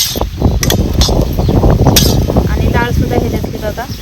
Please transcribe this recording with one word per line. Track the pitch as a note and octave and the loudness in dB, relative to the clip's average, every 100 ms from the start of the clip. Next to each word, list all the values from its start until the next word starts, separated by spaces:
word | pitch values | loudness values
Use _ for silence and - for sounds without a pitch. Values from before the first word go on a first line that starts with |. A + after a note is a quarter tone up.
| - - - - - - - - - - - - - - - - - - - - - - - - - | -2 -4 -6 0 0 2 0 0 0 0 2 2 0 0 0 2 4 4 4 2 2 0 0 0 0
आणि | - - | 0 0
डाळसुद्धा | - A#3+ A#3 - A#3+ | 0 0 0 0 0
ह्याच्यातली | - - G3+ A3 | -2 -4 -6 -6
बघा | G#3+ G#3+ B3+ - | -6 -6 -8 -10